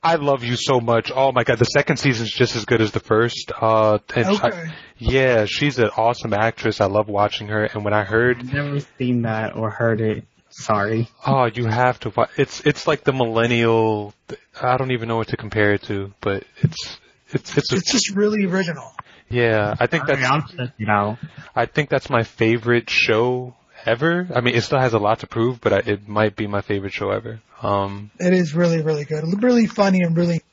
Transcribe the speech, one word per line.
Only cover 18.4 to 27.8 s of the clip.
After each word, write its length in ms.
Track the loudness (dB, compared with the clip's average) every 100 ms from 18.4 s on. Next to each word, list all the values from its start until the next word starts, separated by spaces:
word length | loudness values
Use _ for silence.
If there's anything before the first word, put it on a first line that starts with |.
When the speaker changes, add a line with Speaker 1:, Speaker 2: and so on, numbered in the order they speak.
| 0
Speaker 2:
original. 460 | 0 -2 -6 -12 -18 -20 -20 _
Speaker 1:
Yeah, 460 | 0 2 2 0 0
I 60 | 0
think 160 | 0
Speaker 3:
All 60 | -2
right, 60 | 0
Speaker 1:
that's 100 | 2
Speaker 3:
I'll 360 | 0 -2 -8 -10
check 80 | -6
it 100 | 0
out. 300 | 2 0 -4 -12 -16 -8
Speaker 1:
I 120 | -4 -2
think 240 | -2 0
that's 180 | -2 0
my 140 | 0
favorite 680 | 0 0 2 2 2 0 2
show 640 | -2 2 2 2 -2 -6 -16 _ -8
ever. 420 | -2 0 2 0 -2
I 60 | 0
mean, 140 | 2
it 80 | 0
still 160 | 2 2
has 160 | 2
a 40 | 2
lot 200 | 2 0
to 60 | -2
prove, 340 | -2 -2 0
but 120 | 0
I, 60 | 2
it 300 | 0 -4 -4
might 280 | 0 0 0
be 100 | -6
my 140 | -4
favorite 300 | -4 -4 -4
show 180 | -6 -4
ever. 300 | -4 -6 -16 _ -8
Um, 500 | -2 0